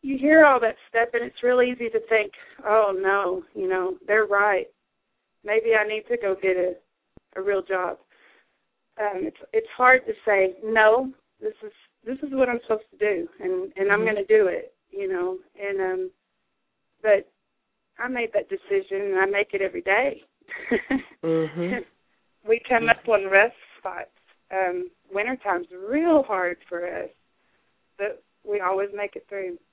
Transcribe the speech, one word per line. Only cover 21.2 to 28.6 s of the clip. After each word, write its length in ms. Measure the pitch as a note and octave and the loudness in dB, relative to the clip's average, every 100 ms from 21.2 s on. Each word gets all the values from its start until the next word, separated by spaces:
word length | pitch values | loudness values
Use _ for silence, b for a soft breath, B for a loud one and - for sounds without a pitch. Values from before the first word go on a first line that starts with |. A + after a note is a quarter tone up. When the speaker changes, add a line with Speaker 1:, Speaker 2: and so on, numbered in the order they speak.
Speaker 2:
Mm-hmm. 540 | E3 D#3+ D#3+ D#3 F3 A#3 - _ _ _ _ _ G#3+ | -2 0 -2 -4 -6 -6 -10 _ _ _ _ _ -2
Speaker 1:
We 120 | A3+ - | -2 2
come 160 | A#3+ | 0
Speaker 2:
Mm-hmm. 40 | A3+ | 2
Speaker 1:
up 180 | A3+ - | 0 2
on 160 | G#3+ G3 | 0 4
rough 220 | G3 A3+ - - - | 4 4 0 -20 -16
spots. 320 | F#3+ F3 - _ _ _ _ | -14 -12 -16 _ _ _ _
Um, 380 | F#3+ F#3 F3+ F3+ _ _ | -2 -2 -4 -8 _ _
wintertime's 540 | F#3+ A3 C4 G#3 F3+ F3 F3+ G3 | -6 -6 -6 -4 -4 -4 -14 -4
real 340 | C#4 E4+ D#4 | -2 4 4
hard 360 | C4+ G3 F3+ F3 - | 2 -2 -2 -6 -10
for 180 | E3+ F3 | -8 -8
us, 220 | F3 - _ _ _ _ _ _ _ _ _ | -8 -12 _ _ _ _ _ _ _ _ _
but 240 | G3+ - _ _ - | -8 -8 _ _ -6
we 120 | G#3 | -4